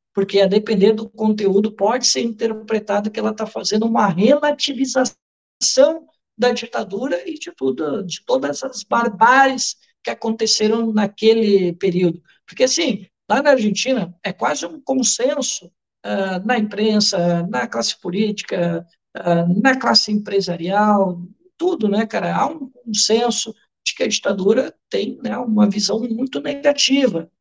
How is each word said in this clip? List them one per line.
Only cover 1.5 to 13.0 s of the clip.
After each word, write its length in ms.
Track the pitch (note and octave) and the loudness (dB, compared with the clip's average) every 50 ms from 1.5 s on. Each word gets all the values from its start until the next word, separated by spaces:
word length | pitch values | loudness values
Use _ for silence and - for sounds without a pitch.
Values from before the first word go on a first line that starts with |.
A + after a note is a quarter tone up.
| F#3+ G#3 G#3+ G#3+ | 2 2 2 0
pode 360 | - - G3+ G#3+ A#3+ C4 B3+ | -2 0 0 0 0 0 0
ser 140 | - - C4 | 0 0 0
interpretado 880 | A#3 A#3 A3 - A#3 A3+ G#3+ A3 G#3+ - A3 G#3+ G#3 - G3 G#3 G#3 G#3+ | -2 -4 -4 -4 -4 -4 -4 -4 -6 -4 -4 -4 -2 -2 -2 -2 -2 -4
que 100 | - A3 | -6 -4
ela 140 | G#3+ G#3+ G#3+ | -4 -4 -4
tá 120 | G#3+ A3 | -4 -8
fazendo 400 | G#3 - A3+ G3 - - G#3+ A3+ | -8 -8 -8 -4 -2 0 0 0
uma 220 | A3+ A3+ A#3 G#3+ | 2 2 2 2
relativização 1080 | F#3+ D#3+ E3+ G3+ A#3+ C#4+ D4 D4 D4 D4 - - C#4+ C4+ A#3 C4+ B3+ - C4 B3+ - - _ _ _ _ _ _ _ _ - - - - B3+ C4+ D#4 D#4+ E4 - _ _ _ _ _ _ | 2 2 2 4 4 4 4 2 0 -2 -2 -4 -4 -2 -2 -2 0 0 0 -2 -2 -4 _ _ _ _ _ _ _ _ -4 -4 0 4 4 4 4 4 -2 -8 _ _ _ _ _ _
da 140 | - G#3+ B3 | -2 0 0
ditadura 720 | A#3 - A3+ A3 - A3+ A3 F3 F#3+ A3+ B3+ D4 E4+ - G4+ | 0 -2 -6 -8 -8 -8 -8 -6 -6 -6 -4 -4 -4 -4 -6
e 100 | F#4 D4+ | -8 -12
de 180 | - - F4 - | -12 -12 -14 -10
tudo, 500 | - C4 C4+ C4 C4 D#4 D4 C4+ G#3+ F#3+ | -4 -4 -4 -2 -2 -4 -4 -4 -6 -6
de 180 | F3 - - _ | -8 -10 -10 _
todas 380 | - B3 C4+ C#4 C#4+ C#4+ - C4+ | 0 0 0 0 -2 -6 -6 -8
as 200 | C4+ - G#3 - | -10 -10 -10 -6
barbáries 920 | - - A#3 A3 G#3+ F#3+ E3+ A3+ A#3+ B3+ C4+ C4+ C4+ C4 B3+ - - - _ _ _ _ _ - | -2 0 0 0 0 2 2 4 6 6 6 4 4 2 -2 -6 -6 -8 _ _ _ _ _ -8
que 60 | A#3+ | -8
aconteceram 840 | A#3+ - - A3+ A3+ - A3+ A3 - - A3 G#3+ A3+ A3+ A3+ A3+ | -8 -6 -4 -4 -4 -2 0 0 0 0 2 2 2 2 0 0
naquele 840 | G#3+ G#3+ G#3 G3+ - - A3 A3 A3+ A3+ A3 G#3 G3+ G3 F#3 F3 E3+ | 0 0 0 0 -2 2 4 4 4 4 4 4 4 4 4 2 -2
período. 480 | F3 G3 F#3 E3+ F3+ F3+ F3 E3 E3 _ _ _ _ _ | 0 -2 0 2 2 2 0 0 -2 _ _ _ _ _
Porque, 200 | - - - C4 | -10 -2 0 0
assim, 420 | C4 - D#4+ E4+ C#4 - G#3 | 2 2 0 0 -2 -2 -4